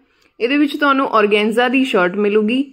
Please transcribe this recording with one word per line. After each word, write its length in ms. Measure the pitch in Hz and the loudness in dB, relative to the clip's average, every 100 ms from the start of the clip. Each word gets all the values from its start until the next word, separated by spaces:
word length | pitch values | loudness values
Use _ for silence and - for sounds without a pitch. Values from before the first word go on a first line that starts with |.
| _ _ _ _ | _ _ _ _
ਇਹਦੇ 160 | 226 285 | -2 0
ਵਿੱਚ 200 | 294 302 | 0 0
ਤੁਹਾਨੂੰ 300 | 294 269 277 | -2 0 0
ਔਰਗੈਂਜ਼ਾ 640 | 220 208 208 214 220 247 | 0 2 2 0 0 0
ਦੀ 160 | 262 | 0
ਸ਼ਰਟ 320 | 262 208 180 190 | 0 0 0 0
ਮਿਲੂਗੀ 460 | 208 214 214 254 285 | 0 0 0 -2 -4